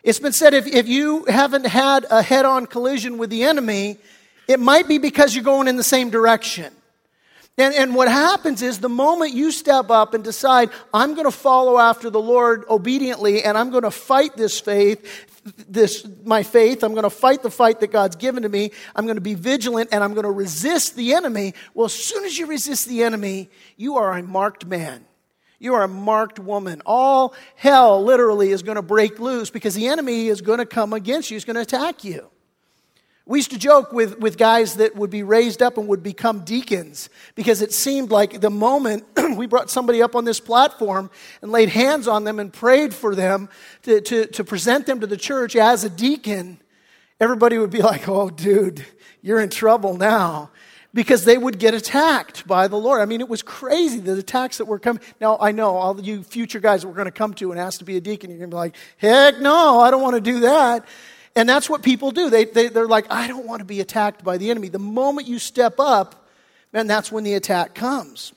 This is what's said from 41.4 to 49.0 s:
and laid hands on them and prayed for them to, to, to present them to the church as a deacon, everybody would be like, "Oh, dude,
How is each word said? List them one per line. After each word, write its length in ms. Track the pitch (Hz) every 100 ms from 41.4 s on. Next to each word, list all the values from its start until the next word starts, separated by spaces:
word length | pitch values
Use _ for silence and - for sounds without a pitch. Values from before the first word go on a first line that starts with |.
and 100 | 208
laid 160 | 226 214
hands 400 | 196 262 302 233
on 160 | 214
them 160 | 208 214
and 140 | 202
prayed 400 | - 233 269 294
for 200 | - 220
them 360 | 196 185 196 196 - - -
to, 160 | - 214
to, 280 | 208 233 220
to 160 | - 190
present 400 | 196 175 269 285
them 160 | 262
to 60 | 208
the 100 | 202
church 400 | - 269 240 233
as 260 | 214 240
a 60 | 208
deacon, 680 | 170 247 285 214 202 180 170 _ _ _ _ _ _
everybody 380 | 226 240 240 233
would 120 | 208
be 120 | 214
like, 260 | 214 160 -
"Oh, 220 | 196 190
dude, 560 | 156 190 202 190 147 135 _